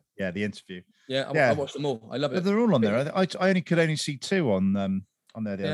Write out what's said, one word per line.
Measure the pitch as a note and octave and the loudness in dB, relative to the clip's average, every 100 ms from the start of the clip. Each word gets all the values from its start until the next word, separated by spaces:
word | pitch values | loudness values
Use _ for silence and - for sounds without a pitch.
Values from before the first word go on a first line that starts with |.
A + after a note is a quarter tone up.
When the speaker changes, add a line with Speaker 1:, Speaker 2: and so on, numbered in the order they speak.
| _ - | _ -8
Speaker 1:
Yeah, | F#2+ | -6
the | F2+ | -4
interview. | G#2 - - F2+ - _ - | -4 -6 -14 -16 -16 _ -8
Speaker 2:
Yeah, | C3 C3 | -6 -2
I, | |
Speaker 1:
Yeah. | D3 B2+ | 2 2
Speaker 2:
I | |
watched | A#2 C#3 | 2 -2
them | - D3 | -4 -4
all. | A#2 A2+ | -4 -6
I | B2 | -4
love | C#3+ | -2
Speaker 1:
But | C3 | 0
Speaker 2:
it. | |
Speaker 1:
they're | F#3 G#3 | 0 2
all | A#3+ | 4
on | C#3 | 4
Speaker 2:
But | G#2+ A2+ | 4 2
Speaker 1:
there. | C#3+ F#3 | 0 0
I, | |
I, | F#3 - | 0 0
I | F#3 | 2
only | F#3 | 2
could | - E3 | 2 2
only | E3 | 2
see | D3+ - C#3 | 0 -4 -6
two | - F#3+ C#3 | -2 0 2
on, | F#2+ F#2+ G2+ | 2 2 2
um, | F#2+ G2 - _ _ A2+ | 0 -2 -6 _ _ -10
on | |
there | G#2+ G2 | -6 -4
the | |
Speaker 2:
Yeah, | G2 | -4